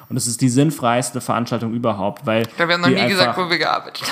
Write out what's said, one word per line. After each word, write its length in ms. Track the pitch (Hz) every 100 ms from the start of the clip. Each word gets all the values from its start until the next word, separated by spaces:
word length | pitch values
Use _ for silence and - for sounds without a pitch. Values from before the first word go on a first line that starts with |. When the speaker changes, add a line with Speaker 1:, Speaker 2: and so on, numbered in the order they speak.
| -
Speaker 1:
Und 60 | 120
das 120 | 117
ist 140 | 113
die 80 | 131
sinnfreiste 720 | 120 156 - 120 120 127 123
Veranstaltung 520 | 123 110 120 117 113
überhaupt, 520 | 117 120 101 95 - 120
weil 140 | 110
Speaker 2:
Ich 120 | 113 -
glaub, 100 | 165
wir 60 | 175
haben 60 |
noch 80 | 175
Speaker 1:
die 60 | -
Speaker 2:
nie 120 | -
gesagt, 220 | 190 185
Speaker 1:
einfach 160 | - 175
Speaker 2:
wo 40 |
wir 80 | 165
gearbeitet 460 | 156 - - - -